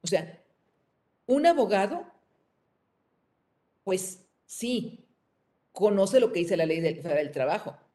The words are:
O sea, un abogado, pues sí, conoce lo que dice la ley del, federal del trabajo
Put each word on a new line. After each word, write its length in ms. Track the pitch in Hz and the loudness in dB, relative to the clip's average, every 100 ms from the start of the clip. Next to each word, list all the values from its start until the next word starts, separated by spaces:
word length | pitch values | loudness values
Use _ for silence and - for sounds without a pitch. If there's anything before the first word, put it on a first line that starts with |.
O 40 | 175 | -2
sea, 380 | 170 165 - _ _ _ _ _ _ _ _ - | -4 -4 -16 _ _ _ _ _ _ _ _ -2
un 200 | 269 330 | 4 4
abogado, 600 | 302 208 196 196 349 - _ _ _ _ _ _ _ _ _ _ _ _ _ _ _ _ _ | 4 2 2 0 -4 -12 _ _ _ _ _ _ _ _ _ _ _ _ _ _ _ _ _
pues 380 | - 185 - - _ _ _ | -4 -4 -4 -14 _ _ _
sí, 600 | - 240 247 - - _ _ _ _ _ _ _ | -10 -4 -4 -6 -14 _ _ _ _ _ _ _
conoce 480 | - 208 202 196 262 | 0 2 4 4 4
lo 120 | 233 | 4
que 60 | 175 | 0
dice 180 | 170 180 | -2 0
la 100 | 160 | 0
ley 140 | 160 | 0
del, 220 | 165 165 | 0 -2
federal 220 | 165 151 | -2 -2
del 80 | 147 | -2
trabajo 440 | 147 131 196 156 - _ | -2 -2 -2 -6 -16 _